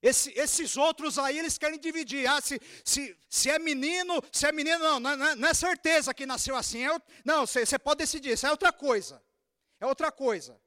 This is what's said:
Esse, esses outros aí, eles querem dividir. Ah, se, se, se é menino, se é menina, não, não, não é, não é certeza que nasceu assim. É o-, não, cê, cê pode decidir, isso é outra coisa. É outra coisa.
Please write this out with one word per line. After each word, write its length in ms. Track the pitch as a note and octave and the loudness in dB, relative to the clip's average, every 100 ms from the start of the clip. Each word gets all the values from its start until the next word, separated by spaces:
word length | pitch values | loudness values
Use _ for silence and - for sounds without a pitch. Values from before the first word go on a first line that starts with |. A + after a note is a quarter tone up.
Esse, 300 | B3 C4 C#4+ G#3+ | 2 2 0 -2
esses 400 | D4 - D4+ A#3+ | 0 0 -2 2
outros 400 | D4+ D#4 D4+ C#4 | 2 2 -4 -2
aí, 220 | C#4 D4 | -2 -2
eles 180 | E4 - | -4 -2
querem 220 | D4+ D#4 | -4 -4
dividir. 480 | D#4+ D#4+ C4 C#4 B3+ | -6 -6 -6 -2 0
Ah, 120 | C#4+ | 0
se, 220 | - C4+ - - - | 0 -8 -10 -12 -4
se, 320 | - C4+ F3 _ | -2 -4 -14 _
se 220 | - C4 | -2 2
é 80 | D#4 | 2
menino, 680 | D#4+ C#4 C#4 F4 F4+ E4+ - | 0 -2 0 -2 0 -2 -2
se 140 | - C#4+ | 0 0
é 60 | |
menina, 260 | D#4 D4+ E4 | 0 0 2
não, 220 | D#4+ C#4+ | 2 0
não, 180 | B3 C#4+ | 0 0
não 80 | D4 | 0
é, 80 | C#4 | 2
não 140 | C#4 | 2
é 40 | |
certeza 600 | D#4+ F4 F4 D#4+ D#4+ C4+ | 2 0 0 2 2 2
que 120 | C4 C4+ | -6 -6
nasceu 300 | C4 - C4+ | -4 -2 -2
assim. 280 | - A3+ | -4 -4
É 120 | C4 D#4+ | -2 -2
o-, 60 | _ - - | _ -10 0
não, 200 | D#4 C4 | 2 2
cê, 180 | C4 A#3 | 2 2
cê 140 | C#4 | 0
pode 180 | - D4 | 2 0
decidir, 360 | D#4+ D#4 C4+ | 0 -4 -2
isso 120 | A3+ C4+ | 0 0
é 60 | |
outra 200 | D4+ F#4 | 2 2
coisa. 500 | - C#4 A3+ - C3 _ _ _ _ _ _ | 2 0 0 0 -16 _ _ _ _ _ _
É 60 | A#3 | -4
outra 260 | C4+ D#4+ | 0 -2
coisa. 480 | - C4+ G3+ B2 A2 | 0 -2 -2 -6 -20